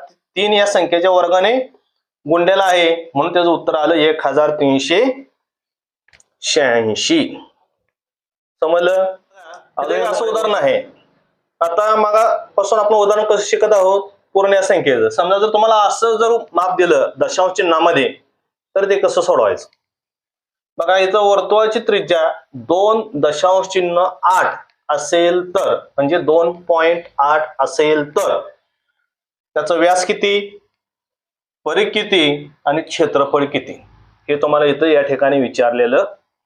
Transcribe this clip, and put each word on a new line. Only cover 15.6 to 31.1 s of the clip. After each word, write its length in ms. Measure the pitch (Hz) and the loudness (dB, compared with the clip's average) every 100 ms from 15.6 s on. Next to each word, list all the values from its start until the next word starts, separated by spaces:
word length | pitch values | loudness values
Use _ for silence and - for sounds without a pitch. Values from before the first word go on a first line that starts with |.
| 220 214 | 2 2
असं 400 | 196 - 233 220 | 2 0 0 0
जर 200 | 226 233 - | 0 0 -2
माप 240 | - 180 180 | -2 -2 0
दिलं 340 | 175 143 123 131 | 2 2 0 -2
दशांश 340 | 139 - 185 | -4 0 -2
चिन्हामध्ये, 560 | 196 180 160 170 165 123 - _ _ _ _ _ | 0 0 2 2 2 0 -4 _ _ _ _ _
तर 140 | 190 196 | -2 0
ते 80 | 196 | 0
कसं 220 | 190 180 | 0 0
सोडवायचं? 480 | 170 147 104 87 - _ _ _ _ _ _ _ _ _ _ - | 0 2 0 -2 -10 _ _ _ _ _ _ _ _ _ _ -6
बघा, 180 | 170 190 | 0 0
इथं 200 | 190 208 | 2 2
वर्तुळाची 600 | 202 196 190 208 220 226 | 2 2 2 2 2 -2
त्रिज्या 480 | 220 202 151 170 160 - - | -2 -2 0 0 0 -4 -14
दोन 480 | 131 117 175 208 220 214 | -12 -4 0 2 0 -2
दशांश 520 | 143 147 147 180 190 180 | -2 -2 0 2 2 0
चिन्ह 380 | 190 175 175 180 - | -2 0 0 0 0
आठ 360 | 170 180 139 - - _ - | 0 2 0 -4 -14 _ -6
असेल 520 | 147 - 170 175 180 180 | -4 -2 0 2 0 -2
तर, 240 | 190 151 - - - | -2 -2 -2 -4 -4
म्हणजे 220 | 139 175 | -2 0
दोन 340 | 151 165 170 175 | 2 2 0 -2
पॉइंट 420 | - 165 165 170 - - | -2 0 0 -2 -4 -2
आठ 360 | 143 156 156 - | 0 0 -2 -4
असेल 440 | 131 - 151 151 147 202 | -4 0 0 0 -2 -2
तर 220 | 160 98 - - _ _ _ _ _ _ _ _ _ 156 | -2 -2 -6 -18 _ _ _ _ _ _ _ _ _ -6
त्याचा 180 | 151 | -2
व्यास 300 | 165 170 180 180 | 0 2 2 -2
किती, 520 | 202 202 202 202 - _ _ _ _ _ | -2 -2 -2 -6 -14 _ _ _ _ _